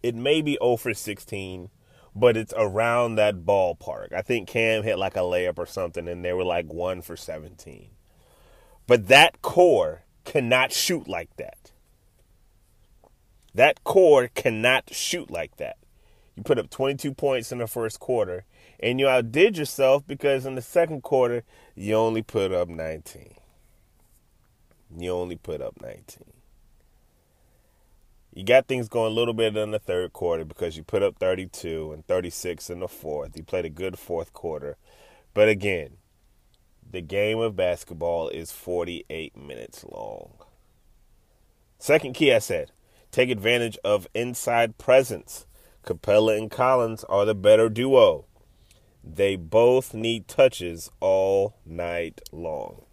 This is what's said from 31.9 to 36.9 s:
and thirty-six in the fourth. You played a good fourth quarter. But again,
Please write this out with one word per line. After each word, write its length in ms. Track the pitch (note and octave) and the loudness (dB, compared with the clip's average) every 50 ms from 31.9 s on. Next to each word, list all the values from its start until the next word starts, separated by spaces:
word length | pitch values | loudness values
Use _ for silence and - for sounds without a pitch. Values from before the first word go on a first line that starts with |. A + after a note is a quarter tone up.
and 140 | D2+ D#2 D#2+ | -12 -16 -6
thirty-six 640 | - F#2 F#2 F2+ F2 - - - F2+ E2+ D#2 - - | -2 -2 -2 -2 -4 -10 -8 -8 -8 -8 -8 -10 -12
in 100 | F2+ F2 | -10 -10
the 80 | F#2 F2 | -10 -10
fourth. 480 | - - - D2+ D2+ D2 C#2 - - | -12 -14 -10 -8 -8 -8 -8 -10 -14
You 60 | - | -18
played 240 | D#2+ - - F#2 E2+ | -12 -6 -6 -4 -4
a 40 | D#2+ | -6
good 280 | D2 D#2+ F#2 F#2+ F2+ - | -8 -8 -8 -8 -8 -10
fourth 340 | - - F2 E2 D#2+ - | -10 -6 -6 -6 -6 -8
quarter. 440 | _ - - E2+ D#2 D2 C#2+ D2 C#2+ _ _ _ _ _ - _ _ _ _ _ _ | _ -10 -8 -8 -8 -8 -10 -12 -12 _ _ _ _ _ -20 _ _ _ _ _ _
But 140 | G#2 G#2+ A2 | 4 4 4
again, 500 | G#2+ G2 F#2+ G2+ F#2+ E2+ D2 C2 - _ _ _ _ _ _ _ _ _ _ _ _ _ _ _ _ _ _ - | 4 2 -2 -4 -4 -4 -6 -10 -16 _ _ _ _ _ _ _ _ _ _ _ _ _ _ _ _ _ _ -14